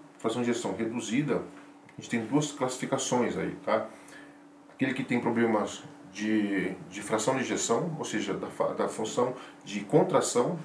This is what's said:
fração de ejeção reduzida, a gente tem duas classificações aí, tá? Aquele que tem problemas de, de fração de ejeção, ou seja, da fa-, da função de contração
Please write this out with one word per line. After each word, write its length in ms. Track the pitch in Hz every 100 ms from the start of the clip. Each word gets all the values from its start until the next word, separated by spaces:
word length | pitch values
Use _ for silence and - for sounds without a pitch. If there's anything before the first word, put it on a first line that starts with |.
| - -
fração 240 | 113 117
de 80 | 120
ejeção 240 | 113 101
reduzida, 640 | 95 110 120 104 127 156 - - - - - - -
a 40 |
gente 100 | -
tem 160 | 117 110
duas 260 | 143 147
classificações 840 | - 131 - 123 131 - 123 110 -
aí, 200 | 95 -
tá? 220 | - 110 - - - - - - - - -
Aquele 180 | - 131
que 120 | 127
tem 160 | - 120
problemas 600 | 120 113 113 107 101 - - - -
de, 600 | 104 107 107 101 98 95 90 -
de 120 | 104
fração 320 | - 110 131 131
de 60 |
ejeção, 520 | 107 - - - 175 147
ou 60 |
seja, 300 | 127 107 101
da 140 | 95 101
fa-, 240 | - -
da 140 | - 98
função 460 | - - - - - - -
de 160 | - 101
contração 760 | - 156 180 127 - 120 139 175